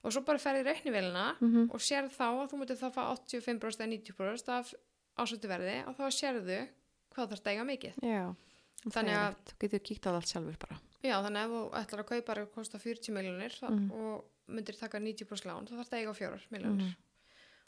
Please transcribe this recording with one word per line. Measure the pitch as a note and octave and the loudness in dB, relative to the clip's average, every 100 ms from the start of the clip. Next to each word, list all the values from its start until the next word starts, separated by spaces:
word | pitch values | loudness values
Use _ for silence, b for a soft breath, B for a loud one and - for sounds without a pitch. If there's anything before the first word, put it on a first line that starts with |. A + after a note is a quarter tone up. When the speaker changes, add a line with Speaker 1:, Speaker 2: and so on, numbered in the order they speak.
Speaker 1:
Og | A3+ | 2
svo | A#3+ C4+ | 2 4
bara | D4 | 4
ferð | C#4+ C4+ | 4 4
í | C4 | 4
reiknivélina | D#4 D4 G#3+ F#3 F3+ A3 E4 | 2 2 2 2 2 0 6
Speaker 2:
Mhm. | A#3 A#3 A#3 | 8 10 8
Speaker 1:
og | A#3 | 4
sérð | - C#4 C4+ | 2 2 0
þá | - A#3+ | 0 2
að | B3+ C#4 | 2 -2
þú | C#4+ | -4
myndir | C4 B3 | -2 -2
þá | B3+ | -2
fá | B3+ B3 | 0 0
áttatíu | B3 - B3 | -2 -2 -4
og | |
fimm | A#3+ A#3 | -2 -2
prósent | A3 G#3+ | -2 -2
eða | A3 | -4
níutíu | A3 A3 - | -4 -8 -2
prósent | G3 A#3+ - | -2 -2 -2
af | B3 A#3+ - _ _ _ - | -2 -2 -12 _ _ _ -2
ásöldu | A3+ A3+ G#3+ | -2 -2 -2
verði | F3+ F3+ A#3+ - | 0 0 -2 -4
og | C4 | -2
þá | C4+ | 0
sérðu | C4+ C#4 A#3+ F#3 F#3+ C4 - _ _ _ | 2 2 0 0 -2 -2 -10 _ _ _
hvað | - A3+ | -4 -4
þarf | G3+ | -2
að | G#3 | 0
eiga | G#3 B3+ | 0 0
mikið. | C4 - - | -2 -4 -2
Speaker 2:
Já. | A#3+ G#3 F3+ F3+ b b b - A3+ | 0 2 0 -6 b b b -10 -4
Speaker 1:
Þannig | A3+ G#3+ | 0 4
að | G#3 G#3 | 4 2
Speaker 2:
Þægilegt. | G3 - | -2 -14
Þú | - | -4
getur | G#3 G3+ - | 0 0 -2
kíkt | G#3 | -2
á | G3 | 0
það | F3 | 2
allt | E3 | 0
sjálfur | F3 D#3+ D#3+ | -4 -6 -8
bara. | - D3+ - _ | -10 -12 -14 _
Speaker 1:
Já, | C4+ G3+ | 0 2
þannig | G3+ G#3 | 2 0
að | |
ef | A3+ | -2
þú | A#3 A3 | -2 -2
ætlar | - G3+ G#3 | -4 -4 -6
að | G#3 | -2
kaupa | A#3+ A#3 | -2 -2
eitthvað | G#3+ G#3 | -4 -4
kostar | - A3 G#3 | -8 -10 -6
fjörutíu | A#3 A3+ - | -6 -6 -4
milljónir | G#3 F#3+ F3+ A3 | -2 -2 -4 -6
þá, | - A#3+ | -4 2
Speaker 2:
Mhm. | G#3+ G3 | 4 2
Speaker 1:
og | A3 A3 G#3+ - _ - | 0 -4 -6 -10 _ -8
myndir | A3+ G#3 G#3 | -6 -6 -8
taka | A3 G#3+ | -6 -4
níutíu | G#3+ A3 G3+ | -4 -6 -8
prósent | G3+ F#3 | -8 -6
lán, | E3+ G#3 | -8 -8
þá | A#3+ | -10
þarf | A#3+ | -4
það | A#3+ | -4
að | |
eiga | A3 G#3 | -4 -4
fjórar | F#3+ G3 - | -6 -6 -10
milljónir. | G#3+ G#3+ G3 | -4 2 2
Speaker 2:
Mhm. | F#3+ F3+ _ b b b b b | 2 -2 _ b b b b b